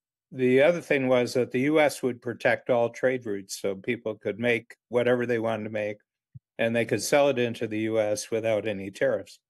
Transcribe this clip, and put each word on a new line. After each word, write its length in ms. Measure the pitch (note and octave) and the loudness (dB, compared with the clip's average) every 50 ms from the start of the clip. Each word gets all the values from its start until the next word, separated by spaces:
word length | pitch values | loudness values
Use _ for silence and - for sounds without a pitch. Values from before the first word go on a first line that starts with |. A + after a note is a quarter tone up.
| _ _ _ _ _ _ | _ _ _ _ _ _
the 300 | - C3 B2+ B2+ B2+ C3+ | -4 0 2 4 6 6
other 200 | C#3 D#3+ F3 E3+ | 6 6 4 2
thing 260 | D3+ - D#3 C#3 C3 B2+ | 0 0 0 0 2 2
was 260 | B2+ B2 B2 A2+ - | 2 2 2 0 0
that 180 | C3 A#2+ A2 | -2 -2 0
the 100 | - B2 | 0 0
U 180 | C3 D3 D#3 D#3+ | 0 2 2 4
S 240 | D3+ C#3 - - - | 2 2 0 -2 -4
would 180 | B2+ A#2+ A#2+ | -4 -4 -4
protect 480 | - B2 A2+ - - C3 A#2 A2 - - | -8 -10 -8 -2 0 0 0 0 0 0
all 200 | C3 A#2+ A#2 A#2 | 2 2 2 0
trade 360 | - - - B2+ C3 B2+ A2+ | -2 -2 0 0 0 -2 -4
routes, 340 | A2 G2+ G2 F#2+ - - - | -6 -6 -6 -8 -10 -12 -6
so 160 | - G2 G2 | -4 -4 -6
people 400 | F#2+ F#2+ - A#2+ A#2+ - A2 G#2+ | -4 -4 -6 -6 -4 -6 -8 -8
could 240 | - - G#2+ G#2+ G2 | -6 -6 -6 -6 -2
make 360 | A#2 A#2+ A#2 A#2 A2+ - - - _ _ | 0 0 0 0 -2 -8 -18 -20 _ _
whatever 360 | A2 A#2+ A#2+ A#2+ B2 B2 A#2+ | -2 0 2 2 2 2 2
they 140 | A#2+ B2 A2+ | 0 -2 -2
wanted 240 | A2 A2+ A2 G#2+ G#2+ | -2 -2 -4 -4 -6
to 60 | A2 | -6
make, 260 | A2 G#2+ G#2+ G#2 G#2+ - _ _ _ _ _ _ _ - - _ _ - | -6 -4 -4 -6 -6 -10 _ _ _ _ _ _ _ -20 -20 _ _ -2
and 160 | A#2 A#2 A#2 | -2 0 2
they 100 | A#2 A#2 | 0 0
could 160 | A#2 B2+ G#2+ | 0 -2 -2
sell 280 | - - - D3 C#3+ C#3+ | 0 2 4 4 4 4
it 100 | C3+ B2 | 2 2
into 280 | B2 A#2 A2+ - B2 A2 | 0 -2 -2 -6 -6 -6
the 120 | A2 G#2+ | -4 -4
U 180 | A2 A2 A2 A2 | -4 -2 0 0
S 300 | G#2+ G#2 G#2 G#2 - - | 0 0 -2 -4 -4 -4
without 380 | A#2 A2 G#2+ A2+ A2 G#2 G2+ A2 | -4 -2 0 0 0 0 -2 -4
any 240 | G#2 F#2+ G2 G2 | -6 -6 -8 -10
tariffs. 480 | G2 - C#3 C3+ A#2 G2 G2 - - _ _ _ | -4 -2 0 0 0 -2 -4 -10 -18 _ _ _